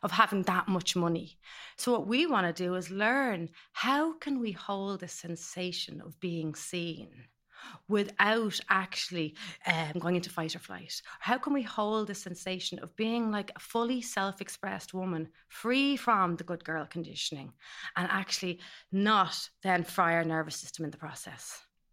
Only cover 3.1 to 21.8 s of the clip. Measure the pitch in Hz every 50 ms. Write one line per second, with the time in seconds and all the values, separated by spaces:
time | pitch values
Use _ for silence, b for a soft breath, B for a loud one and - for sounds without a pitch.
3.1 | 247 277 277 254 214 175 170 160 - B B B B - - 233 269 285 302 330
4.1 | 320 320 - 294 285 262 240 220 185 165 - - 202 196 196 196 202 185 - 170
5.1 | - - - 170 170 165 - - - - 185 180 175 - - - 151 151 - 160
6.1 | 156 - - 180 170 165 160 156 151 - - - - 180 170 170 160 - 110 -
7.1 | - 117 120 - _ _ _ _ B B B B B B B - 202 208 202 202
8.1 | - - 196 208 220 233 226 208 180 - - - - 190 190 185 - - - -
9.1 | 180 170 160 151 151 B B 190 B B B 180 175 160 165 151 151 180 160 170
10.1 | 180 180 175 - - - 165 160 - 165 - - 95 90 180 147 - - - B
11.1 | B B B - 233 254 254 - 285 285 240 214 - - 208 208 214 220 214 208
12.1 | 202 - - 190 175 - - 190 185 185 175 - - - - 165 - - 220 220
13.1 | 226 240 233 220 214 208 196 202 - - - - - 233 233 233 254 247 240 -
14.1 | - 202 196 196 196 - 196 - - - - 196 196 190 - - - 185 185 185
15.1 | 175 160 160 160 - b b b b - - 220 247 269 277 277 285 247 - -
16.1 | 226 202 190 175 175 170 175 - 180 165 - - 160 160 151 156 - 170 165 -
17.1 | 139 143 - - - 139 135 - 120 B B B B B B B B - 180 175
18.1 | - 196 190 - - - - 180 175 180 B B B B B B B 196 202 208
19.1 | 220 208 185 156 - - - - _ _ - 190 185 175 170 - - - 180 170
20.1 | 165 165 165 160 160 160 160 160 - - - - - - 165 147 143 - - 151
21.1 | 147 - - - - 117 - - - - - _ _ _